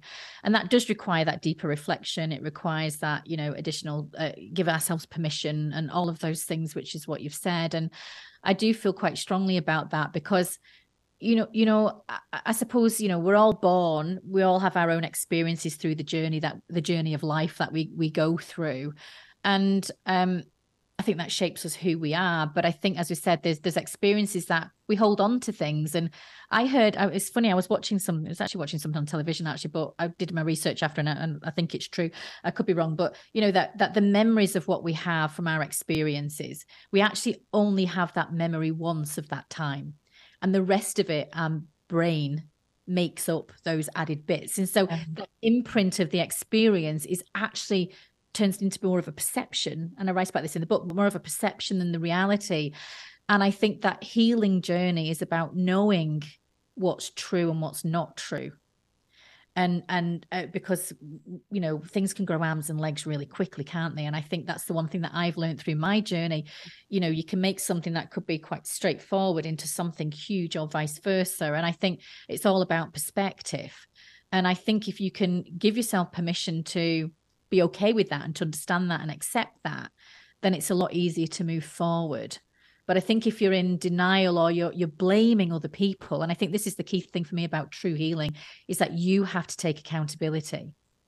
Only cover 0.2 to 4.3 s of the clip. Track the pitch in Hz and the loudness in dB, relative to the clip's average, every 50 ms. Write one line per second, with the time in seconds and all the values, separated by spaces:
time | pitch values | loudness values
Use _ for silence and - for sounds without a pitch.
0.2 | - - - - - 202 220 214 - 180 254 240 240 - 208 - - 202 175 160 | -18 -18 -16 -6 0 2 2 2 2 4 2 2 4 2 -4 -4 0 0 2 2
1.2 | 156 160 - 160 - 156 156 - - 151 147 147 - - 170 - - - - 175 | 2 2 0 0 -2 -4 -2 -2 -2 -4 -4 -4 -2 -4 -4 -4 -4 -8 -6 -4
2.2 | 160 160 156 - - 151 151 - - 170 156 156 156 156 151 - 160 151 151 - | -4 -4 -6 -6 -8 -10 -10 -6 -4 -2 -2 0 -2 -4 -4 -4 -2 -2 -2 -2
3.2 | - - 165 156 147 147 - - 160 165 151 - - 156 147 151 151 151 - - | -4 -6 -6 -4 -4 -4 -6 -6 -6 -6 -6 -6 -6 -6 -6 -6 -6 -8 -6 -6
4.2 | 160 139 | -6 -6